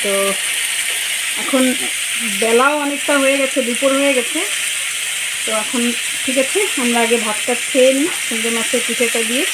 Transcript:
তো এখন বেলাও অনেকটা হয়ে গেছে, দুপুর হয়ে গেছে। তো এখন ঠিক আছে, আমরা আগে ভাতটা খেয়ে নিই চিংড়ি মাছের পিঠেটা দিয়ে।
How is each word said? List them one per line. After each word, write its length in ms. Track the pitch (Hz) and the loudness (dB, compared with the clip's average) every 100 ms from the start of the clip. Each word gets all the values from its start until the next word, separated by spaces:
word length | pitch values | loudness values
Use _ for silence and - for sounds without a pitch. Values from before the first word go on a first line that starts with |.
তো 80 | 202 196 196 196 - - - - - - - - - - | 0 0 0 -2 -4 -4 -4 -4 -4 -4 -4 -4 -4 -4
এখন 200 | - 262 254 254 254 - - - 233 196 | 0 2 2 0 -4 -6 -6 -4 -4 -2
বেলাও 320 | 226 233 269 302 285 | 2 4 4 2 0
অনেকটা 280 | 277 - 285 | -2 0 2
হয়ে 140 | 269 277 | 4 2
গেছে, 160 | 269 285 233 | 2 0 0
দুপুর 240 | 240 269 269 | 2 2 4
হয়ে 140 | 277 254 | 4 2
গেছে। 220 | 233 311 403 - - - - - - - - - | 0 -4 -4 -4 -4 -4 -4 -4 -6 -6 -6 -4
তো 60 | - 220 | -2 -2
এখন 180 | 208 247 240 233 - - | -2 0 0 -2 -4 -4
ঠিক 140 | - 262 | -2 0
আছে, 160 | 262 370 392 - | 2 2 0 0
আমরা 160 | 240 233 226 | 0 2 2
আগে 120 | 233 214 | 2 0
ভাতটা 280 | 214 - 240 - | -2 -2 -2 0
খেয়ে 240 | 269 254 269 | 4 6 6
নিই 120 | 320 - - | 0 -2 -4
চিংড়ি 240 | 226 226 233 | -2 -2 -2
মাছের 260 | 226 247 233 | 0 0 0
পিঠেটা 360 | 233 233 233 220 | 0 0 0 0
দিয়ে। 160 | 247 359 | 0 -2